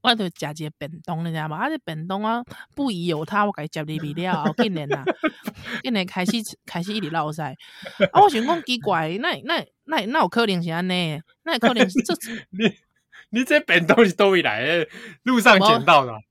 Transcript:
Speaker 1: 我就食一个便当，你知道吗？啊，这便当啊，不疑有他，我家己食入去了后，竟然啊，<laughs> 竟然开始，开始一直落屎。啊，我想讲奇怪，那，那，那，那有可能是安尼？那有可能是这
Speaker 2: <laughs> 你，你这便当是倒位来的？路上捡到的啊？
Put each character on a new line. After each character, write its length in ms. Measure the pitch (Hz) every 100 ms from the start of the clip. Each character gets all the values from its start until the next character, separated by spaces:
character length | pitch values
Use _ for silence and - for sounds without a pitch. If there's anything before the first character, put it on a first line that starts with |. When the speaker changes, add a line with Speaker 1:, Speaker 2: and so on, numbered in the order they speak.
Speaker 1:
我 120 | 247
就 120 | 233 185
食 360 | - 151 156
一 60 | 151
个 20 | _
便 240 | 147 160 -
当， 180 | 165
你 60 | 170
知 60 | 160
道 120 | 156
吗？ 80 | 156
啊， 100 | 254
这 80 | 311
便 280 | - 156 170
当 160 | 196
啊， 220 | 214 233 247 - - -
不 140 | 277
疑 160 | 180 175
有 180 | 151
他， 220 | 160 208 208
我 60 |
家 140 | 190 151
己 40 |
食 80 | 160
入 180 | 151 156
去 140 | 151 151
了 240 | 180 160
后， 100 | 151 196
竟 160 | 226
然 180 | 170 143
啊， 100 | 139 220 - 311 -
<laughs> 400 | - - - -
竟 80 | 262
然 140 | 214
开 180 | 180 185
始， 100 | 185 233 214 - -
开 160 | 175
始 100 | 175
一 80 | 214
直 80 | 156
落 240 | 165 151
屎。 80 | 156
啊， 160 | 147 135 - - - - 196 330
我 80 | 403
想 160 | 247
讲 180 | 247 339
奇 140 | - 247
怪， 380 | 208 175 160 185
那， 120 | 320 226
那， 220 | 262 269 160 _
那， 200 | - 302
那 140 | 202 302
有 80 | 185
可 160 | 233
能 180 | 226 180
是 80 | 170
安 160 | 165 185
尼？ 320 | 180 170 151 - _
那 100 | 320
有 40 | 269
可 140 | 233
能 160 | 240 226
是 100 | 247
这 120 | - 339 226
Speaker 2:
<laughs> 180 | 226 -
你， 200 | 185 220 - _ _ _ - -
你 120 | 226
这 160 | 254 294
便 240 | 294 175 165
当 180 | -
是 80 | 214
倒 160 | 175 202
位 140 | 190
来 200 | 143 107
的？ 260 | 135 170 156 - - -
路 180 | 240 247
上 180 | 226 196
捡 240 | 202 226 175
到 180 | 151
的 80 | 127
啊？ 60 | 110 _